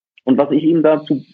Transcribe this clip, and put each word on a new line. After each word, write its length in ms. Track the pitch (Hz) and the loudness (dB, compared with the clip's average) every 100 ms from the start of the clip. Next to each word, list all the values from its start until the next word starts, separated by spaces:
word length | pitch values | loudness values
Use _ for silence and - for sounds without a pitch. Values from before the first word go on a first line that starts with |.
| _ _ | _ _
und 120 | - 131 | -2 0
was 140 | 143 | 0
ich 140 | 147 | 0
ihm 180 | 156 165 | 0 2
dazu, 420 | 151 151 - 139 - | 2 0 -2 -6 -8